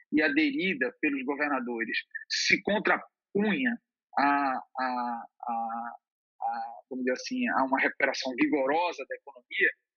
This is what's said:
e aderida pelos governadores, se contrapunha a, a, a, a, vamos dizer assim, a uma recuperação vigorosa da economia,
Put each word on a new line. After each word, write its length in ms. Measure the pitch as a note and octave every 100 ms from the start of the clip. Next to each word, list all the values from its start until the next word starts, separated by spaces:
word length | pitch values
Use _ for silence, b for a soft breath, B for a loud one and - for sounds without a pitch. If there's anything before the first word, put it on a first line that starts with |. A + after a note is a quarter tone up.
| _
e 100 | D3+
aderida 760 | D#3 C#3+ D3+ C#3 F#3 D3+ B2 -
pelos 240 | D3+ C#3
governadores, 760 | B2+ C#3 D3 C3+ A#2+ A#2 A2+ - - B B
se 320 | - - -
contrapunha 1160 | - G#3 F#3 E3+ - _ _ G3+ G#3+ E3 B2+ A#2+ _ _ _ -
a, 60 |
a, 1000 | C#3+ C#3+ C#3 B2+ - - B2+ B2 A#2+ A#2 G#2+ _
a, 540 | B2 A#2 A#2 A#2 A#2+ - _ _ _ _
a, 400 | A#2 A#2 A#2 A#2 _
vamos 160 | B2+ B2+
dizer 80 |
assim, 340 | B2+ - B2+ A#2+
a 140 | -
uma 160 | C3 C3+
recuperação 540 | C#3+ - C#3 B2+ C3 B2
vigorosa 720 | D3+ C#3+ C3 D#3 F3 D3 C3
da 80 | B2+
economia, 540 | - B2 _ - F3 - _